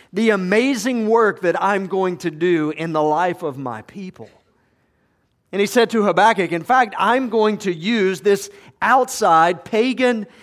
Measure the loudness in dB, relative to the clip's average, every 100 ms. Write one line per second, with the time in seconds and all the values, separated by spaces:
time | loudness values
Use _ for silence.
0 | _ -2 0 0 2 2 2 0 -2 -2
1 | 0 2 2 0 -2 0 0 0 -2 -2
2 | -2 -4 -6 -2 0 2 0 -4 -4 0
3 | 0 2 0 -2 -8 -8 -8 -10 -12 -16
4 | -16 -16 -20 _ _ _ _ _ _ _
5 | _ _ _ _ _ -4 0 2 2 2
6 | 2 4 4 4 -2 -4 0 2 0 0
7 | 0 0 0 0 0 0 -4 -4 -2 0
8 | 0 0 0 0 -2 -18 -20 _ 2 2
9 | 2 0 2 4 4 0 -4 -2 0 0
10 | 0 0 -6 -16